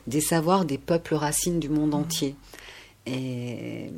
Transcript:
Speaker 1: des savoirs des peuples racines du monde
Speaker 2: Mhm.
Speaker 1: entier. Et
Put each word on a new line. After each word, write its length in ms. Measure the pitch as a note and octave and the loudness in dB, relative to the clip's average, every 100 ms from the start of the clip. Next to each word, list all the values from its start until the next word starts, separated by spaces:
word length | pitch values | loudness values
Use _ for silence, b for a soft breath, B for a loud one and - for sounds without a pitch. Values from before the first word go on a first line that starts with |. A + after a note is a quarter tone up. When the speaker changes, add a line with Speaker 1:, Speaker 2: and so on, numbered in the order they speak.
| - | -2
Speaker 1:
des 160 | C#3+ | 0
savoirs 420 | D3+ E3+ D#3+ F#3+ | 2 2 4 4
des 140 | E3+ C3+ | 2 -2
peuples 380 | - E3+ - D#3 | 2 0 2 0
racines 440 | D3 D3+ F3+ E3+ | 2 0 0 0
du 80 | D3 | 2
monde 220 | D3+ D3+ | 2 2
Speaker 2:
Mhm. 60 | D3 | 2
Speaker 1:
entier. 400 | E3 E3 C#3 C#3+ B B B B B B | 0 -2 -2 -4 B B B B B B
Et 880 | - C3 C3 B2 A#2+ A2+ A#2 A2+ - | -6 -4 -4 -4 -6 -6 -8 -8 -8